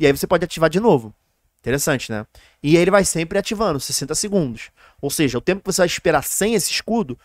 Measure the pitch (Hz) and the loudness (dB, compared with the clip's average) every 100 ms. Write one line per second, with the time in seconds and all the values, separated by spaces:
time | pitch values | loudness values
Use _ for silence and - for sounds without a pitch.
0 | 147 139 190 175 175 - 160 175 233 143 | 2 2 0 0 0 0 0 2 4 2
1 | 110 - _ _ _ _ 120 139 160 131 | 0 -16 _ _ _ _ -4 -2 0 -2
2 | - 107 107 _ _ _ 143 165 180 196 | -4 -8 -10 _ _ _ 4 4 6 4
3 | 185 165 165 196 - 214 214 139 - - | 2 -2 -2 -4 -4 -2 -2 -2 -4 -6
4 | 139 151 208 196 135 110 - _ _ _ | -4 -4 -2 0 -2 -6 -14 _ _ _
5 | 139 - 139 123 - 190 190 185 175 - | -4 0 0 0 -2 -2 -2 0 0 0
6 | 175 151 - - 202 220 - - - 226 | 0 0 0 -2 0 0 -2 -4 -2 -2
7 | 139 120 | -4 -10